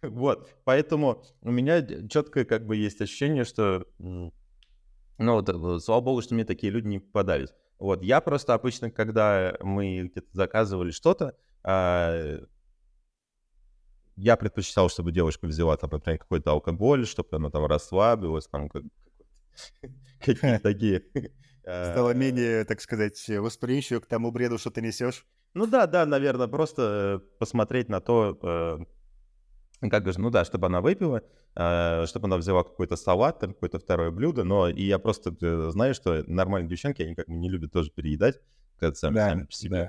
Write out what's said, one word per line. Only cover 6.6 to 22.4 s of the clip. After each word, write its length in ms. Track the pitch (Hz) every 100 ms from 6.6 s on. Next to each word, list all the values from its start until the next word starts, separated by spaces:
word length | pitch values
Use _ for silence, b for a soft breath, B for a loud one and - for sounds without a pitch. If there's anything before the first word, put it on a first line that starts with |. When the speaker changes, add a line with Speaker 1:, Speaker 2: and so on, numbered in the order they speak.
| 104
Speaker 1:
люди 140 | 107 107
не 120 | 98
попадались. 500 | - 107 95 76 67 _ _ _
Вот, 220 | 98 92
я 160 | 92 135
просто 340 | - 143 -
обычно, 360 | 117 127 117 117
когда 680 | - 110 110 107 98 92 -
мы 420 | 98 98 98 92 90
где-то 180 | 92 -
заказывали 600 | 90 95 110 110 98 87
что-то, 440 | 78 165 185 147 - _ _
а, 720 | - 95 90 87 85 82 76 76 - _ _ _ _ _ _ _ _ _ _ _ _ _ _ - _ -
я 200 | 101 113
предпочитал, 520 | - - 95 - 92
чтобы 220 | - 85
девушка 340 | 85 80 78 82
взяла 300 | 78 82 76
там, 140 | 78
например, 260 | 78 - 80
какой-то 320 | - 87 76
алкоголь, 540 | 76 - 85 110 143 113
чтобы 220 | - -
она 180 | 78 76
там 160 | 76 76
расслабилась, 800 | 76 - 92 110 117 90 78 -
там, 200 | 71 73
как-, 160 | - 76 _ _ _ _ _ _ - B _ 127 -
<laughs> 160 | - _
какие-то 380 | - 127 139 113
Speaker 2:
<laughs> 20 |
Speaker 1:
такие 420 | 104 101 110 92 - 139 113 _ b b -
Speaker 2:
Стало 420 | 90 87 85 120
Speaker 1:
Э, 20 |
Speaker 2:
менее, 500 | 123 135 123